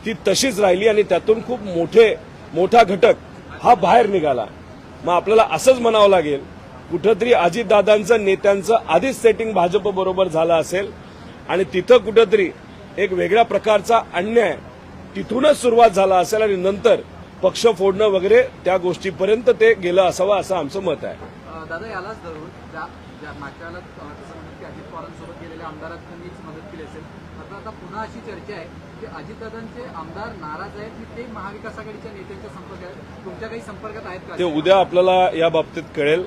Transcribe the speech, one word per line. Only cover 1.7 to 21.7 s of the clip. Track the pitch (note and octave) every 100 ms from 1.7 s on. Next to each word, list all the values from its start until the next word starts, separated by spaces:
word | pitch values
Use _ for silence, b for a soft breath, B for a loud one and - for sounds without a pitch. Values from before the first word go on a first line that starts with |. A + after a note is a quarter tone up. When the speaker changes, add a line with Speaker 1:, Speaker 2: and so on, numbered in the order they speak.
| E3+ E3 F#3+ A3 - - - -
Speaker 1:
मोठा | D3+ F3+ A#3
घटक | G#3 F#3+ A3 E3+ - - - -
हा | G#3 A#3+
बाहेर | A3+ A3+ G#3+
निघाला. | G3 D3+ B2 G#2 - - - - -
मग | E3
आपल्याला | F3 F3+ A3 -
असंच | D#3 C4 B3+
म्हणावं | A#3 A3 G3+
लागेल, | F#3 D3+ C#3 - - - - -
कुठंतरी | E3 F#3 G3+ A#3+
अजितदादांचं, | A3+ F3 F#3+ G3+ G#3 G3+ G#3+ F#3+ A3+ G3
नेत्यांचं | F#3+ G3+ G3+ E3+ A3+ -
आधीच | E3 C4 -
सेटिंग | A3+ A3 A3+
भाजपबरोबर | F#3+ F3 G3 G3+ F#3+ F#3+ F#3 F#3
झालं | D#3+ E3
असेल | E3 D3+ F3 G3+ - B B B B -
आणि | E3+ F#3+
तिथं | F#3 F3+ A#3+
कुठंतरी | G3 G#3+ A3 G#3+ F3 - - - - -
एक | G3
वेगळ्या | F3+ F3 G#3+
प्रकारचा | A#3 G3+ G#3+ G#3+ G3+ A3+ -
अन्याय | E3+ G3+ A#3 G3+ C3+ - - - - - G3
तिथूनच | F#3+ A#3+ D4 C#4+
सुरुवात | A#3+ A3+ A#3
झाला | F#3 F#3+ F#3
असेल | F3 G#3+
आणि | G#3+ F#3+
नंतर | F#3 G3+ A3+ D#3+ - - - -
पक्ष | F#3 - A#3 F3+
फोडणं | G3 F#3+ G#3+
वगैरे | F#3+ F#3+ A3+
त्या | C4 - F3+ F#3+
गोष्टीपर्यंत | F3 E3 G3 D#3 F#3+ A3 B3
ते | G#3 A3
गेलं | A3 F3 F3+
असावं, | F3+ - F#3+ G3
असं | E3 F#3
आमचं | C#3+ F3
मत | F#3 C#3+
आहे. | G#2+
Speaker 2:
अ, | D#2+ - - - D#3+
दादा, | D#3+